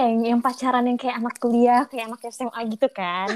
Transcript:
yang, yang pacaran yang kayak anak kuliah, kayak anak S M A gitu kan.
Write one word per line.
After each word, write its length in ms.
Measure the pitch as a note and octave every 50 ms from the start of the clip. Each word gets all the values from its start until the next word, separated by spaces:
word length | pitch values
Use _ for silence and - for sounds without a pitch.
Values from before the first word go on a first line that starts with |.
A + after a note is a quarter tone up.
| C4 A#3
yang, 240 | A3+ A3+ A3+ A#3 A#3+
yang 60 | A#3+ A#3
pacaran 400 | B3+ A#3+ - B3+ C4 B3 B3 B3
yang 160 | B3 B3 A#3+
kayak 160 | - B3+ A#3+ A3+ A3+
anak 160 | A#3+ - -
kuliah, 480 | - A#3+ A#3 A#3 A#3+ A#3+ A#3+ B3 C#4+
kayak 240 | - C4+ B3 A3+ A3
anak 100 | A#3 A#3 -
S 160 | A#3 - - C4
M 80 | A#3
A 80 | - A3+ A#3
gitu 200 | A3 A3 G#3+ C4+ B3+
kan. 400 | - G3+ F#3 F3 F3 F#3 F#3+ G3+ A3